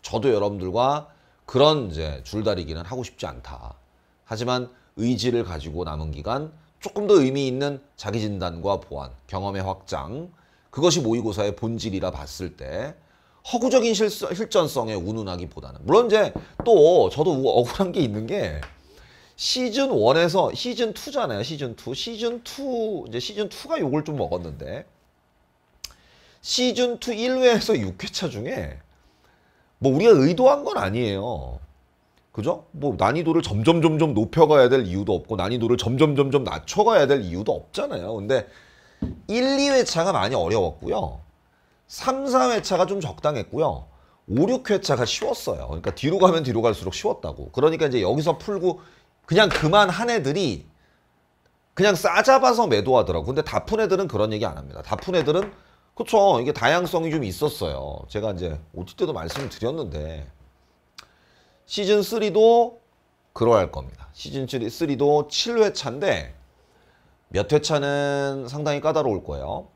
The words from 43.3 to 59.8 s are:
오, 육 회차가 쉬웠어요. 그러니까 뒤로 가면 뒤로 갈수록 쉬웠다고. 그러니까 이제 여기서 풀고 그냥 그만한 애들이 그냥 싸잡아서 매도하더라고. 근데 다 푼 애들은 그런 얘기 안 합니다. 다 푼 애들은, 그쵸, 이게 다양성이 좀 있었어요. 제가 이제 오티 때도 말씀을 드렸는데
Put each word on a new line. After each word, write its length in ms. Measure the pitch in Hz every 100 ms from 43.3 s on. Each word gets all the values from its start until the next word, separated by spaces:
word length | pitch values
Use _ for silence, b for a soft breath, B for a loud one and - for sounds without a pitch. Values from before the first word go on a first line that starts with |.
| 139 95 127 151 71 - b b b -
오, 180 | 107 196
육 200 | 254 254
회차가 360 | 202 - 120
쉬웠어요. 640 | 120 - - 247 - 82 65
그러니까 260 | 78 101
뒤로 240 | - 143 190
가면 240 | 185 165
뒤로 180 | 131 113
갈수록 320 | 113 104 92
쉬웠다고. 600 | - - - 80 67 71
그러니까 340 | - 151 160 156
이제 160 | 123
여기서 360 | 90 135 156 160
풀고 420 | - 196 180 160 B B B B -
그냥 220 | 170 202
그만한 600 | - 151 208 196 175 240
애들이 560 | 233 135 160 165 80 - _ _ _ _ _ _ _ _ _ _
그냥 200 | - 202
싸잡아서 720 | 185 196 180 214 269 254 233 208
매도하더라고. 600 | 107 101 127 92 82 78
근데 160 | 139
다 220 | 156 104
푼 140 | - 214
애들은 300 | 214 185 190
그런 240 | 104 110
얘기 120 | 107
안 120 | 107 73
합니다. 240 | 69 69
다 140 | - -
푼 180 | -
애들은, 380 | 180 143 170 202 b b b b
그쵸, 460 | - - 208 196 131
이게 120 | 123
다양성이 600 | 143 120 165 180 170 165
좀 100 | 156
있었어요. 800 | 110 90 147 - 85 67 69 71 -
제가 240 | 107 107
이제 260 | 90 87 76 78
오티 240 | - 90 -
때도 160 | 170
말씀을 380 | 120 82 139 135
드렸는데 760 | - 117 160